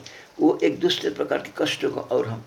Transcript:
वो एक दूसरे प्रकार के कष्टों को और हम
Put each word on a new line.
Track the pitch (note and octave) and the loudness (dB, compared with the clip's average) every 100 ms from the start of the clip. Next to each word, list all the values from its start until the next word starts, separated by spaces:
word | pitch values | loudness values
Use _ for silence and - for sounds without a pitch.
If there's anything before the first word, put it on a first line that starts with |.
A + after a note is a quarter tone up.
| - - - - | -12 -20 -18 2
वो | D#3 - | 4 6
एक | G3+ F#3 | 2 2
दूसरे | F3 D3+ C3+ | 0 0 -2
प्रकार | - D3 C#3 | -2 -2 -2
के | - - | -4 -4
कष्टों | D3 - C#3+ | -2 0 -2
को | - | -2
और | - B2+ A#2 | -2 -2 0
हम | A2+ | -6